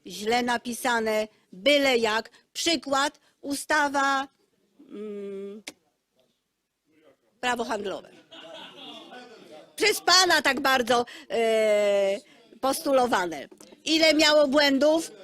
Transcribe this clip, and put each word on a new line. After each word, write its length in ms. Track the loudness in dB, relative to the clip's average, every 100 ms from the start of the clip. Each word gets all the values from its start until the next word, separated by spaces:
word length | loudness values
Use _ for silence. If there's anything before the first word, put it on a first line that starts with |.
| -18
źle 360 | -10 -2 -2
napisane, 840 | 0 -4 -6 -6 -2 0 0 -2 -4 _ _
byle 460 | -4 2 2 4 2
jak. 320 | 0 -2 -6 _ _
Przykład, 680 | -6 -2 -2 -2 -2 -2 _ _ _
ustawa, 880 | -10 -8 -2 0 0 0 0 -2 -6 _ _ _ _ _ -20
mm, 720 | -14 -12 -12 -12 -12 -14 -16 -18 -20 _ _ _ _ _ _ _ _ _ _ _ _ _ _ _ _
prawo 240 | -6 -4
handlowe. 460 | -4 -6 -6 -10 -14 -20 _ -20 -20 -18 -18 -20 -20 -20 -20 -20 -20 -20 -20 -20 -20 -2
Przez 240 | 0 0
pana 420 | 2 4 4 2
tak 180 | 2 0
bardzo, 460 | 0 0 2 0 0 -10 -8
e, 880 | -2 0 2 2 2 2 2 0 -2 -8 -20 _ -6
postulowane. 880 | -4 -2 0 2 2 0 -2 -8 -16 -20 -20 -14
Ile 300 | -2 2 4
miało 340 | 4 4 4 4
błędów? 640 | 4 4 4 4 2 -2 -14